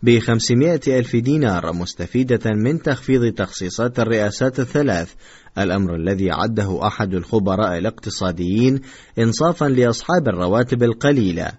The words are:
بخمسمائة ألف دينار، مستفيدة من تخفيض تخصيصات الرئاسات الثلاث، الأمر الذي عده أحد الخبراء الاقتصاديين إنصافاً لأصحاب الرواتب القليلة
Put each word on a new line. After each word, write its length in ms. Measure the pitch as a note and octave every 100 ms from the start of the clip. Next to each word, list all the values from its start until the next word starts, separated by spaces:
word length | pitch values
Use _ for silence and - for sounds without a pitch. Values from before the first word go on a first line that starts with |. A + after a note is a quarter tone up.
بخمسمائة 960 | A#2 A#2+ A2 A#2 - A#2+ D#3 E3 C#3+ C3
ألف 180 | A#2+ A#2+
دينار، 560 | A#2+ D#3 C3 F2+ D#2+
مستفيدة 760 | E2+ F2 - F2 A#2+ B2+ A#2 A2+ G#2+
من 180 | A2+ D#3+
تخفيض 500 | D#3+ C3 - C3 A#2
تخصيصات 680 | - F#2+ - F#2 - A#2+ B2
الرئاسات 600 | A2+ A2+ G#2 G#2+ C3 C3
الثلاث، 540 | A#2+ D3 D3 F2+ E2+ - - - - -
الأمر 360 | G2 F#2+ F#2+
الذي 360 | E2+ E2 G2 F#2+
عده 560 | D2 G#2 A2 G2 F#2+ G#2
أحد 280 | - G#2+
الخبراء 640 | F#2 E2+ A2+ G2 F#2+ G#2+ F2
الاقتصاديين 1000 | G2 A2+ - - F#2+ F2 F2+ G2+ B2+ C3+ C3+ - - -
إنصافاً 460 | A2+ A2 D#3+ F3
لأصحاب 640 | D3 B2+ A#2+ A2+ - F3+ C3+
الرواتب 540 | F2+ F2+ G#2 B2 B2
القليلة 680 | A#2+ A2+ C#3+ C#3+ G2+ E2+ D#2